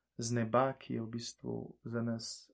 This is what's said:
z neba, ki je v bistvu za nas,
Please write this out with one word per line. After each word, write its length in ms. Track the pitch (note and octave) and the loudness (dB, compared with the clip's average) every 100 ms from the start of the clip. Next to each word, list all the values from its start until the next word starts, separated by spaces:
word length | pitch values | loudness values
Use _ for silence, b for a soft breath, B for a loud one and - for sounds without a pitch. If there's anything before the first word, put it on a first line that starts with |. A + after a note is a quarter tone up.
| b - | b -6
z 140 | A#2 | 0
neba, 400 | A#2+ A2+ A#2+ C3+ - | 2 4 6 6 2
ki 160 | - | -4
je 80 | A#2+ | -4
v 80 | A2+ | -2
bistvu 440 | A#2 - - B2 A#2 B2 - | -6 -6 -6 -4 -4 -6 -12
za 180 | - A#2 | -6 -2
nas, 480 | A#2 A2+ - - - | 0 -2 -4 -10 -14